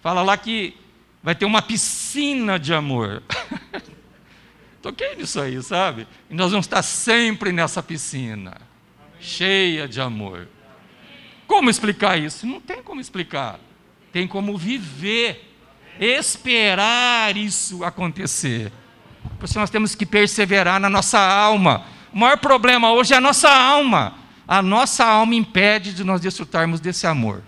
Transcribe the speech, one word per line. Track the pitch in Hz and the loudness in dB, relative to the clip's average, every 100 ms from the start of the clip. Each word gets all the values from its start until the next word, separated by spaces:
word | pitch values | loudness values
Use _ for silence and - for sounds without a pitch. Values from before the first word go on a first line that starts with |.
Fala | 165 180 | -2 -2
lá | 185 | 0
que | 202 220 226 190 - _ _ _ _ | 0 -2 -6 -6 -10 _ _ _ _
vai | - | -6
ter | 170 | -2
uma | 196 220 | 2 0
piscina | - 226 - - - 277 285 277 220 185 | 0 -4 -4 -6 -8 -4 -2 -2 -2 -2
de | 143 | 0
amor. | 165 147 127 107 104 - - - 233 - - - - | -2 0 -2 -4 -6 -8 -10 -8 -14 -12 -16 -16 -20
<laughs> | _ _ _ _ _ _ _ _ | _ _ _ _ _ _ _ _
Toquei | - - 539 | -14 -8 -8
nisso | 587 - - | -8 -8 -6
aí, | 139 127 | -6 -6
sabe? | 123 180 185 120 110 - _ | -4 -2 -2 -4 -14 -18 _
E | |
nós | 156 180 | -2 0
vamos | 202 | 0
estar | - 190 | 0 -2
sempre | - - - 226 233 214 202 | -2 -4 2 2 2 0 -2
nessa | 180 165 - | 0 -2 -4
piscina, | 160 160 - 139 123 107 92 90 - _ _ _ - - | -8 -10 -8 -8 -8 -8 -12 -16 -20 _ _ _ -20 -20
cheia | - - 185 196 185 160 143 | -12 -4 0 2 0 -2 -6
de | 113 | -6
amor. | 131 110 101 90 87 _ _ - - _ - - - - _ | -6 -6 -8 -10 -16 _ _ -20 -20 _ -20 -20 -20 -20 _
Como | 403 269 | 2 4
explicar | 220 214 202 202 180 | 2 0 0 2 2
isso? | 151 - 226 | -2 -8 -10
Não | 262 | -10
tem | - 427 | -12 -16
como | 494 330 | -12 -14
explicar. | 254 196 170 147 123 95 - _ _ _ _ | -12 -10 -8 -6 -8 -10 -20 _ _ _ _
Tem | 175 185 | -6 -6
como | 190 202 202 | -4 -6 -6
viver, | 170 262 180 139 185 226 233 - - _ _ _ - - | -6 -6 -8 -10 -4 -2 -2 -6 -16 _ _ _ -20 -4
esperar | 220 262 311 - 254 240 214 190 208 240 247 233 220 202 | -2 0 -2 -6 -2 0 2 2 2 2 0 0 0 -2
isso | 214 - - 180 | -4 -4 -6 -6
acontecer. | 175 170 175 151 185 - 143 117 107 - - _ - - - - | -8 -4 -6 -6 -6 -6 -4 -4 -8 -12 -20 _ -20 -18 -16 -12
Por | |
isso | 170 214 | -8 -4
nós | 208 | -2
temos | 214 214 | 0 -2
que | - 202 | -2 -2
perseverar | 208 208 - 202 196 180 190 | 2 2 2 0 2 2 2
na | 196 | 2
nossa | 196 185 220 | 0 2 4
alma. | 196 196 214 214 180 117 - - - | 4 4 4 4 4 2 -2 -20 -12
O | - | 2
maior | 233 285 | 4 4
problema | 285 262 226 247 233 | 4 4 6 4 4
hoje | 233 247 | 4 4
é | 262 | 4
a | |
nossa | 262 277 320 | 4 6 6
alma. | 269 254 285 277 196 107 - - - - | 6 6 4 4 2 0 -6 -20 -20 -2
A | 190 | 0
nossa | 190 208 247 - | 2 2 2 2
alma | 233 214 226 | 4 6 4
impede | 233 220 185 202 214 185 | 2 0 2 2 2 -2
de | 180 | -6
nós | 190 190 | -2 -2
desfrutarmos | 180 180 160 - 165 165 | -2 -6 -6 -2 0 0
desse | 160 175 180 | -4 -4 -2
amor. | 151 110 98 | 0 -2 -4